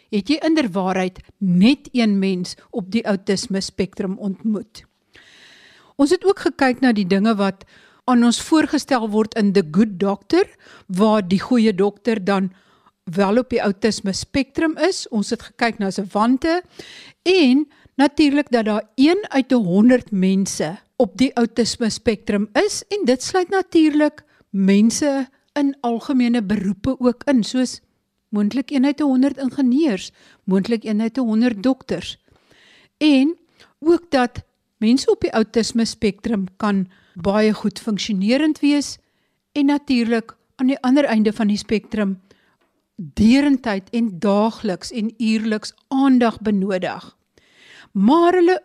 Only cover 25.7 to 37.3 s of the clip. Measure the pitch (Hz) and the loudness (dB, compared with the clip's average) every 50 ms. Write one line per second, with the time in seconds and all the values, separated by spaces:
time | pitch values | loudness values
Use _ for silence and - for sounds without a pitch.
25.7 | 277 _ - 240 233 220 - - 285 247 247 240 240 247 202 180 214 214 185 202 | -2 _ -4 -4 -4 -4 -4 -2 0 0 2 2 0 0 -2 -2 -2 -2 -2 -4
26.7 | 196 - - 269 254 - 247 247 233 - - 285 277 233 190 - - 254 254 - | -4 -4 -4 -4 -2 0 0 0 0 -2 -2 0 0 0 0 0 -2 -2 -2 -4
27.7 | - - _ _ _ _ _ _ _ _ _ _ 208 208 208 208 226 269 269 - | -6 -10 _ _ _ _ _ _ _ _ _ _ -4 -2 -2 -2 -2 -4 -6 -4
28.7 | 294 262 254 285 285 285 302 277 262 254 269 285 262 277 277 247 - 285 269 240 | -2 0 0 0 0 0 0 0 2 2 2 0 0 -2 -6 -6 -2 -2 0 2
29.7 | 247 294 330 277 196 185 - - - _ _ _ _ _ _ 190 185 196 185 233 | 2 2 2 0 0 -2 -6 -12 -20 _ _ _ _ _ _ -2 0 0 0 -2
30.7 | 233 220 - 226 214 208 226 226 226 269 254 220 214 220 240 254 226 196 190 262 | -4 -4 -4 -4 -2 -2 -2 -2 -2 -4 -2 0 0 0 0 0 0 -2 -2 -2
31.7 | 262 - - - 202 196 - - - - _ _ _ _ _ _ _ _ _ _ | -2 -2 -4 -8 -8 -8 -8 -10 -14 -16 _ _ _ _ _ _ _ _ _ _
32.7 | _ _ _ _ _ - 294 311 285 262 269 320 339 - _ _ _ _ - _ | _ _ _ _ _ 0 2 4 4 4 2 0 -2 -6 _ _ _ _ -20 _
33.7 | _ _ 285 330 349 330 - - - 254 247 240 - - - _ _ _ _ _ | _ _ 0 2 2 2 0 -2 -2 0 0 -2 -4 -10 -18 _ _ _ _ _
34.7 | _ - 214 220 247 269 - 466 415 - - 339 - 220 214 - - 233 214 - | _ -2 0 2 2 2 2 0 0 0 0 -2 0 -2 -2 0 -2 -2 -2 -2
35.7 | - 226 226 - - - 233 202 190 - - 240 233 196 190 180 - - 220 208 | -2 -2 -2 -2 -4 -4 -4 -4 -4 -4 -4 -4 -2 -2 -4 -6 -8 -6 -4 -2
36.7 | 202 196 185 185 _ _ _ _ - 175 165 202 | 0 -2 -2 -4 _ _ _ _ -14 -6 -4 -2